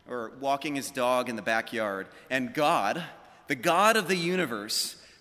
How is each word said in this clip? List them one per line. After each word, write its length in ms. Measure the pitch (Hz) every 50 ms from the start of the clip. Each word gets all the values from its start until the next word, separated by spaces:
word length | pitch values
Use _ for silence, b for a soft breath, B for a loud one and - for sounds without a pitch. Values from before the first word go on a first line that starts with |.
| - -
or 220 | 123 123 113 110 110 127
walking 380 | 135 139 139 139 139 156 143
his 160 | 135 120 -
dog 360 | - 131 123 123 127 127 123 127
in 60 | 117
the 80 | 110
backyard. 640 | 92 117 113 113 113 - 120 113 110 101 98 95 95 - B B B B
And 240 | 127 135 123 117 123
God, 480 | 151 147 151 170 139 101 101 127 165 165 151 - - B B B B B -
the 80 | 143
God 400 | 135 - 170 165 180 202 220 226
of 100 | 220 185
the 80 | 165 190
universe, 800 | 180 165 175 185 185 170 123 117 104 101 107 - - - - - B B B B B